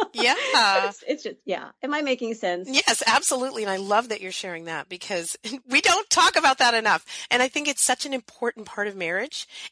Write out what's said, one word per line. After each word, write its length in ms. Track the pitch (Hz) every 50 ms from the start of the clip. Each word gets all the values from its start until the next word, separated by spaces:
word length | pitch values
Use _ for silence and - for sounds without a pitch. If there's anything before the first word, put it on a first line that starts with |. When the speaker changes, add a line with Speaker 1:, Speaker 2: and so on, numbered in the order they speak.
| 427 - -
Speaker 1:
Yeah. 200 | 233 233 247 285 453 571 523 523 - 226 202 196 190 196 196
Speaker 2:
It's, 140 | 202 - - -
it's 160 | - - -
just, 120 | 214 - - _
yeah. 240 | - 180 160 - - - _ -
Am 100 | 269 294
I 80 | 302
making 320 | 302 277 254 247 247 226 226
sense? 340 | 220 - 185 175 175 185 190
Speaker 1:
Yes, 320 | 262 285 - - 226 - -
absolutely. 560 | - 220 277 - - 277 254 254 269 254 226
And 80 | 214 202
I 60 | 190 190
love 320 | 196 196 208 220 247 240
that 100 | 214 202
you're 120 | 196 185
sharing 340 | 185 - - 185 175 165 165
that 240 | 165 165 151 139 -
because 480 | - 180 - - 202 175 170 165 - - - 220
<laughs> 180 | 247 262 - 254
we 100 | 254 294
don't 300 | - 415 349 392 427 -
talk 260 | - - 330 370 -
about 220 | 330 320 277 269 -
that 160 | 262 240 233
enough. 320 | 226 220 214 180 160 - - - - - -
And 140 | - 247 247
I 40 | 262
think 200 | - 302 294 294
it's 160 | 269 - -
such 240 | - 254 - - 294
an 80 | 269
important 500 | 254 - - - _ 240 233 - - 208
part 220 | - - - 202 208
of 80 | 196
marriage, 520 | 196 175 165 175 190 233 311 - - - - - - - -